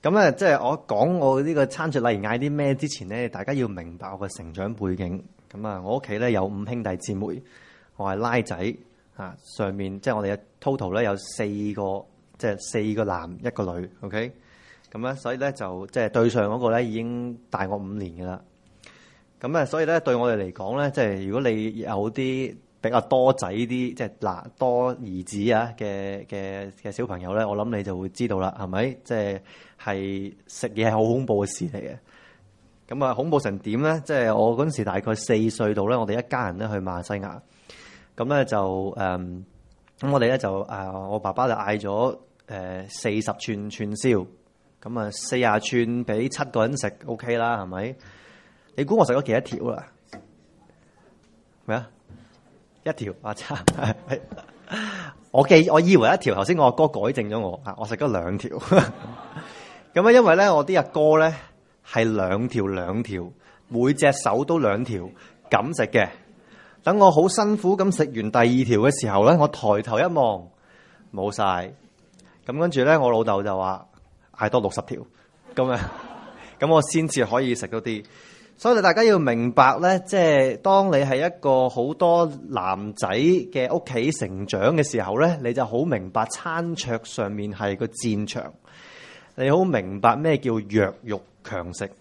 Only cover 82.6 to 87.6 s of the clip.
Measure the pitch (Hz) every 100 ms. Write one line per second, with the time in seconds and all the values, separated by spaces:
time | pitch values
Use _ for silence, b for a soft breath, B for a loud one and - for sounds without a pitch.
82.6 | 92 95 104 104 92 104 156 180 - 139
83.6 | 127 165 - 127 127 156 98 95 101 98
84.6 | 107 160 139 117 95 107 160 165 120 123
85.6 | 117 117 165 120 92 98 113 - 175 165
86.6 | 170 165 127 113 - - 101 104 104 98